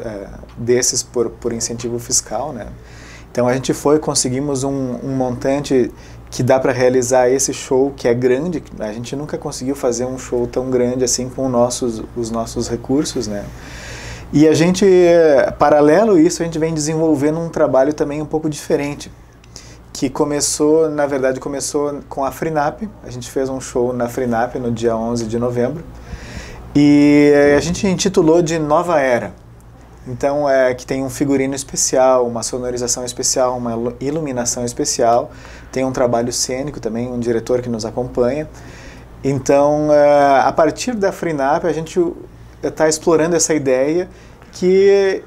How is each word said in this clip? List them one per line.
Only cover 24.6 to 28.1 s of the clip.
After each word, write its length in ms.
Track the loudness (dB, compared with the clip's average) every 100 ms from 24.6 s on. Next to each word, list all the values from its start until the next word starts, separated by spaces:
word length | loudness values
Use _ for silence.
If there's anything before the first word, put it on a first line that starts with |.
| -4
dia 240 | -2 0 0
onze 300 | -2 -4 -4
de 140 | -4
novembro, 440 | -2 0 -2 -4 -12 -18 -16 -16 -14 -16 -16 -16 -2 4
e 580 | 6 8 8 8 6 6 6 4
a 20 |
gente 280 | 2 -2 0
intitulou 560 | 0 0